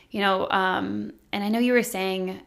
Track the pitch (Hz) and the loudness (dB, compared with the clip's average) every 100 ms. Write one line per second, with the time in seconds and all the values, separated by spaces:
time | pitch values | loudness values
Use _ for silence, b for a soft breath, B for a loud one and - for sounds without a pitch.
0 | B 208 196 190 - 190 185 185 196 208 | B 0 2 2 2 2 2 0 -2 -4
1 | 214 - _ 202 208 226 247 247 226 190 | -8 -12 _ -4 -2 0 4 4 2 -2
2 | 190 190 185 190 | -2 -2 -4 -8